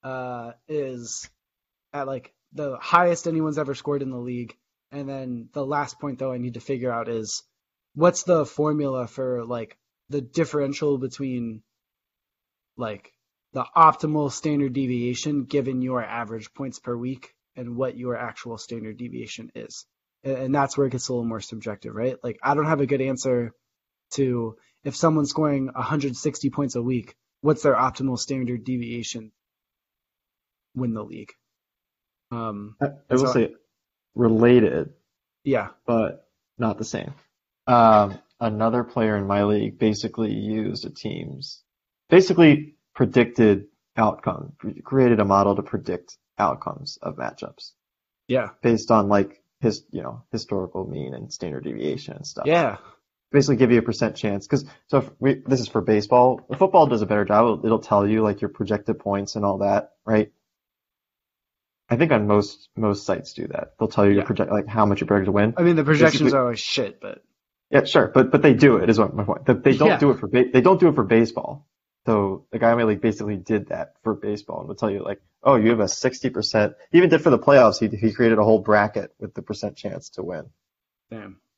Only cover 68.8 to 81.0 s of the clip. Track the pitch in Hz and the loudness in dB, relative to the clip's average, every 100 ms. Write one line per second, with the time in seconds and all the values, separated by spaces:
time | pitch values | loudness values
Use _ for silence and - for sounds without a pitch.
68.8 | 90 110 107 - 101 - - 123 139 127 | 4 4 2 0 -4 -4 0 2 4 4
69.8 | 147 170 143 127 - 123 127 131 127 185 | 2 4 4 2 2 2 4 4 6 6
70.8 | 175 151 101 113 113 - - 147 _ _ | 4 4 4 4 4 -2 -10 -12 _ _
71.8 | _ _ - 110 98 95 _ 117 117 117 | _ _ 0 0 0 -4 _ 0 2 2
72.8 | 113 104 113 101 104 101 95 107 - 90 | 2 2 0 -2 -6 -8 -2 -2 -2 -8
73.8 | 76 _ - 101 104 104 - 82 85 - | -10 _ -6 -4 -6 -8 -8 -12 -12 -6
74.8 | 110 101 - 98 _ _ - 131 110 117 | -4 -4 -8 -10 _ _ 2 4 4 2
75.8 | 98 - 131 127 131 123 107 110 104 - | 0 0 -4 -2 -6 -4 -2 0 0 -2
76.8 | - 165 175 151 165 120 - 139 113 95 | 2 4 6 4 4 4 6 8 8 4
77.8 | 110 95 110 101 117 110 107 110 95 107 | -4 0 -2 2 2 4 4 4 4 2
78.8 | 104 - 98 _ 101 - - 104 104 98 | 2 -2 -10 _ -14 -14 -12 -8 -8 -8
79.8 | 104 92 - - 90 90 - _ _ _ | -12 -12 -16 -12 -10 -10 -12 _ _ _
80.8 | _ _ | _ _